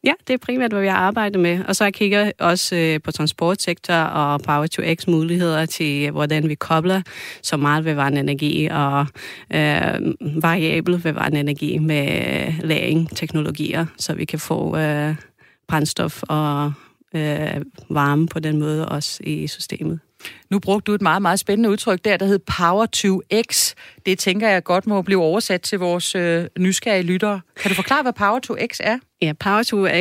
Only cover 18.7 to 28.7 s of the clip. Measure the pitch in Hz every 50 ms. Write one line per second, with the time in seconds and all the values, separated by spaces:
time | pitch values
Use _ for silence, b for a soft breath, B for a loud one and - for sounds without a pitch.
18.7 | 156 156 160 - - 147 147 - - - - 151 151 151 - - - - - -
19.7 | - - - 160 165 160 - _ _ B B B B B B B 190 202 - 190
20.7 | 196 220 - 208 208 202 202 165 160 196 196 170 180 196 - - 196 220 233 214
21.7 | 202 214 - 233 190 175 - 214 196 170 190 196 202 190 - - - - 180 170
22.7 | 180 208 226 220 - - - 196 190 190 - - 196 220 233 - - - - -
23.7 | - B B B B B B 180 190 180 - 196 180 208 226 220 196 185 170 -
24.7 | 180 190 - 214 208 196 175 196 196 185 165 156 170 220 - - 190 175 - -
25.7 | - 190 180 175 175 175 170 - - 190 175 170 170 165 170 - - 175 180 185
26.7 | 185 - - 233 208 185 175 170 180 185 214 208 202 190 - _ - - - 196
27.7 | 190 180 185 - 269 302 285 254 220 - 202 202 220 262 - - - - 220 240